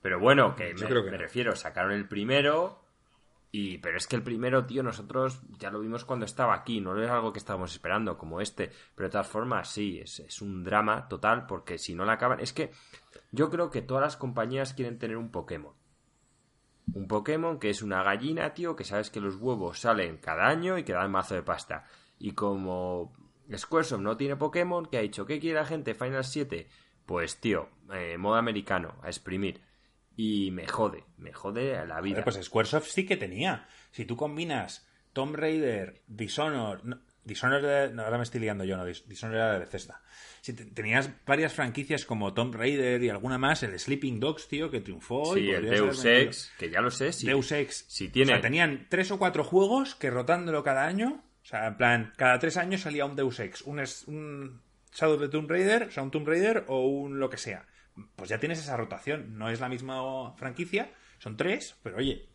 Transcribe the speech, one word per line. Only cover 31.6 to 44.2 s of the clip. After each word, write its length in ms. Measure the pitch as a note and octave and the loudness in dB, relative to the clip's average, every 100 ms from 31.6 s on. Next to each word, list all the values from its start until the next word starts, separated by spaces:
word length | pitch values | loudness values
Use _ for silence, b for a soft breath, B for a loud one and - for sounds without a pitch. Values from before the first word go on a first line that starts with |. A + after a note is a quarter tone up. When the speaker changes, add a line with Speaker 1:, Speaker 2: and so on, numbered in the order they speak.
| C3+ A2+ E2 | -2 -2 -4
Speaker 1:
la 140 | D#2+ | -4
vida. 220 | F#2+ G2+ | -2 0
Speaker 2:
Joder, 20 | |
pues 200 | A2+ G2+ F2+ | 0 -2 0
Squaresoft 420 | A2+ G#2 D3+ D3+ | 2 4 0 0
sí 180 | - F#3+ | -2 0
que 100 | F#3 | -2
tenía. 500 | G2 F#2 F3+ B2+ B B B | -2 -2 -2 -2 B B B
Si 120 | - G#2 | -10 -6
tú 100 | A#2+ | -4
combinas 720 | D3 D3 E3+ C3 F#2+ - b b b | -4 -4 -4 -4 -4 -12 b b b
Tomb 240 | - C3+ D3+ | -4 -2 0
Raider, 680 | D#3 D#3+ C#3 G#2+ F#2 - - | 0 2 2 0 -4 -10 -18
Dishonored, 720 | G#2+ G#2+ - D3+ C#3 A2 F#2+ | -8 -4 -2 0 0 -2 -4
no... 160 | A#2 B2 _ _ | -8 -12 _ _
Dishonored, 400 | A2+ G#2 B2+ C#3 C#3+ C#3+ C#3 | -12 0 4 4 4 4 2
de, 40 | |
no, 80 | A#2 | 0
ahora 140 | A2 A#2+ | 0 0
me 80 | |
estoy 160 | A#2+ A#2+ | 0 -2
liando 240 | A2 G2+ | -2 0
yo, 120 | F#2+ F#2 | -2 -2
no, 80 | |
Dis-, 200 | F2+ E2+ - | -4 -8 -14
Dishonored 320 | G2 A2+ A2+ | -10 -4 2
era 140 | A2+ | 4
de 60 | G2 | 2
Bethesda. 420 | E2+ F#2+ - - B B B B | -2 -8 -10 -18 B B B B
Si 140 | - | -10
te, 100 | A#2 | -10
tenías 440 | G#2+ - G#2+ A#2+ C#3 - | -10 -6 2 2 2 -6
varias 280 | - C#3+ D#3 | 2 2 4
franquicias 500 | - B2+ C3 - D3 | 0 -2 -2 -2 -2
como 300 | - A2 G2+ | -2 0 0
Tomb 180 | G2 A#2+ | 2 0
Raider 480 | A2+ B2 C#3+ B2+ B2 | 2 2 4 4 4
y 60 | A#2+ | 2
alguna 280 | G2+ A#2+ B2+ | 0 -2 2
más, 240 | C3+ D#3 | 2 2
el 160 | A2+ F#2 | 0 -4
Sleeping 400 | - C#3 C#3 | -2 0 0
Dogs, 300 | A2+ | 0